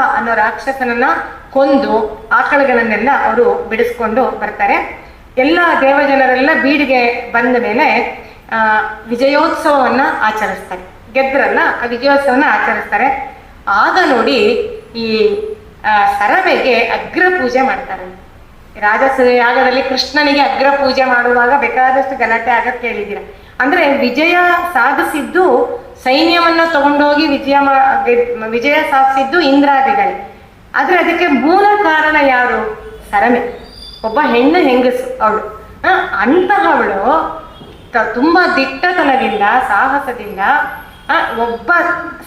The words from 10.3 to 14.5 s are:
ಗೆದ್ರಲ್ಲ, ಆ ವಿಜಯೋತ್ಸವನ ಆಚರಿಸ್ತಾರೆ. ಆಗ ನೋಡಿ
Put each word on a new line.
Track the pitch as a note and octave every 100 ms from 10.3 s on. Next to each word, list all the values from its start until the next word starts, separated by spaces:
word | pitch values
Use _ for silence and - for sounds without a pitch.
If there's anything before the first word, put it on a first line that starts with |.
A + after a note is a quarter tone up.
| A3 G3 F#3+ - F3+ - - -
ಗೆದ್ರಲ್ಲ, | C4+ C4+ C#4 G#3+ C4 C4 -
ಆ | A#3+
ವಿಜಯೋತ್ಸವನ | A#3+ C#4 C#4+ C#4 B3 D4
ಆಚರಿಸ್ತಾರೆ. | G#3 - G#3+ - G#3 B3+ - - - - - -
ಆಗ | G3+ C#4 F4 E4+
ನೋಡಿ | B3 A3 C4 G#3